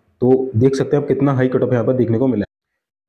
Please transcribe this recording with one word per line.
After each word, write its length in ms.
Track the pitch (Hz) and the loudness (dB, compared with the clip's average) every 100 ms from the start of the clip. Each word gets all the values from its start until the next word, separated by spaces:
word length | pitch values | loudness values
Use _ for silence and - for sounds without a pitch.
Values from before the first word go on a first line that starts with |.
| _ _ | _ _
तो 300 | 123 131 131 113 | 2 2 0 0
देख 180 | 135 | 0
सकते 220 | 135 135 147 | 0 -2 -2
हैं 60 | |
आप 60 | - | 0
कितना 240 | 131 139 | 0 0
हाई 160 | 131 127 | 0 0
कट 140 | 127 | 0
ऑफ 100 | 123 | 0
यहाँ 120 | 123 | 0
पर 80 | 113 | 0
देखने 260 | 127 117 113 | 0 0 0
को 80 | 135 | 0
मिला 140 | 110 | -2
है। 120 | 98 _ _ _ _ _ | -6 _ _ _ _ _